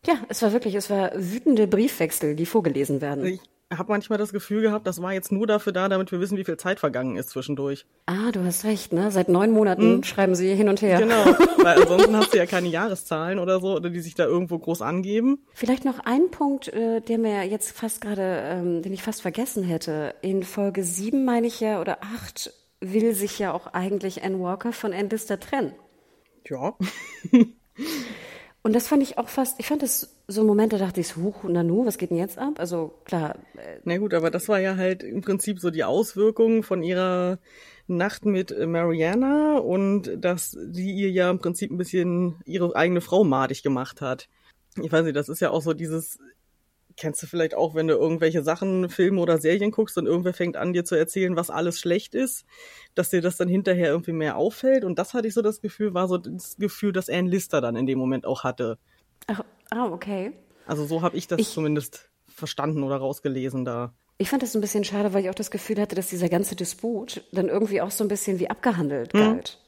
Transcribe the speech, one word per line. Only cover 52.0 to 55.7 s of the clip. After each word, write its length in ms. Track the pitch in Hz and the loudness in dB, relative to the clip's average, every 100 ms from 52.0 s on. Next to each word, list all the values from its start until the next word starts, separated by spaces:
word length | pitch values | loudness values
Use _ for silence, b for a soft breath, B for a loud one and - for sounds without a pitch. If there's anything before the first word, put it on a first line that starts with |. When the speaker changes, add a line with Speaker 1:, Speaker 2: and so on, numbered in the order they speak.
| - | 0
Speaker 2:
ist, 300 | - 262 - _ B B B B | -2 -2 -4 _ B B B B
dass 140 | - 175 | -4 0
dir 100 | 185 | 0
das 140 | 170 175 | 0 0
dann 100 | 180 | 0
hinterher 400 | 185 196 180 165 | 2 2 2 2
irgendwie 240 | 160 170 | 0 -2
mehr 240 | 165 156 - | -4 -2 0
auffällt. 480 | 180 - 262 269 | -2 0 2 2
Und 140 | 196 170 | 2 -2
das 160 | 190 | -2
hatte 120 | 247 220 | -2 -2
ich 60 | |
so 60 | 233 | 0
das 180 | 214 214 | 0 -2
Gefühl, 320 | 208 | -10